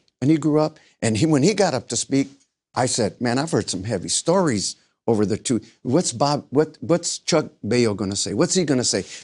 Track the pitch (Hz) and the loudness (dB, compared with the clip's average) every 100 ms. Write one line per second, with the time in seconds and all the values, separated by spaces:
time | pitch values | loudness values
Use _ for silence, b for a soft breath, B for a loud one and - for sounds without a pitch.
0 | _ - 127 160 151 151 156 156 b b | _ -4 2 2 2 2 0 -4 b b
1 | 113 110 160 151 156 208 185 127 - 117 | -2 2 2 4 4 2 2 0 -4 -6
2 | - 135 135 - _ _ _ - 127 - | -2 -2 -2 -6 _ _ _ -2 0 0
3 | 101 - 120 120 160 147 - 90 98 101 | -2 -2 -2 0 0 -2 -2 -6 -4 -6
4 | 80 - - 190 170 107 - - _ _ | -4 -4 0 2 2 0 -4 -8 _ _
5 | - 110 104 104 - 113 B B - 139 | 0 2 2 -2 -2 -4 B B -2 0
6 | - 117 143 147 - 131 156 - 110 170 | 0 0 0 0 -2 0 0 -2 -2 -2
7 | - - - 160 - _ 104 123 117 104 | -2 -8 -2 0 -2 _ -2 2 2 0
8 | 98 101 98 101 170 185 156 131 110 104 | -4 -4 -4 -2 0 0 0 0 0 -2
9 | 90 B | -4 B